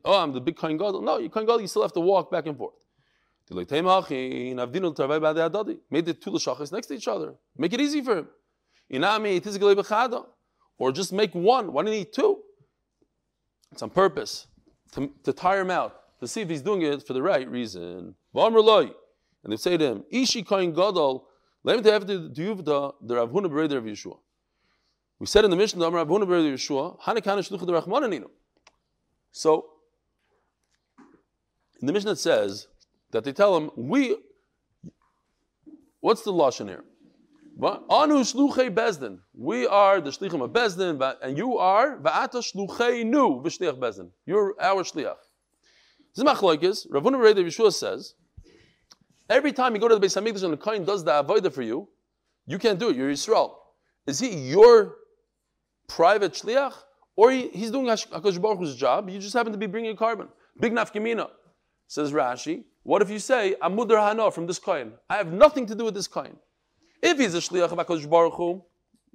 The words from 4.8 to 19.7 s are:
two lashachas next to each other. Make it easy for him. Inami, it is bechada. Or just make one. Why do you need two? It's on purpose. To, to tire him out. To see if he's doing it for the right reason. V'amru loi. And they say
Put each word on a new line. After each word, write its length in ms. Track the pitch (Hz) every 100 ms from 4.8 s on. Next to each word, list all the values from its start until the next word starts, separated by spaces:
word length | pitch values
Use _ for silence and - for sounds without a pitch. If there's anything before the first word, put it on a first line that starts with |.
| 175 151 135 156 156 156 165 202 214 - - 143 170
two 180 | - 202
lashachas 400 | 170 139 127 143
next 160 | 208 -
to 60 |
each 140 | 240 240
other. 280 | 196 156 - _ -
Make 160 | 175
it 80 | 247
easy 200 | 294 294
for 160 | 247 180
him. 120 | 131 _ _ _ _ _ -
Inami, 460 | 131 190 214 214 175
it 100 | 208
is 100 | 202
bechada. 680 | 202 196 190 214 254 247 - _ _ _ _ -
Or 140 | 127
just 220 | 139 185
make 200 | 202 208
one. 400 | 170 196 254 180
Why 100 | 131
do 60 | 208
you 80 | 220
need 140 | -
two? 300 | - 415 392 - _ _ _ _ _ _ _ _ _ _ _ _
It's 100 | -
on 80 | 113
purpose. 580 | 180 190 110 104 - - _ _ _ _
To, 180 | 127 143 -
to 100 | 147
tire 280 | 135 180 196
him 100 | 185
out. 480 | 170 110 - _ -
To 80 | 120
see 140 | 226
if 80 | 175
he's 120 | 151
doing 220 | 160 196
it 180 | 151 143 -
for 60 |
the 100 | 131
right 260 | 175 151 131
reason. 680 | 123 110 92 87 90 90 - _ 135
V'amru 260 | 220 226
loi. 280 | 220 202 110 - _ _ _ _
And 100 | 101
they 40 | 107
say 200 | 180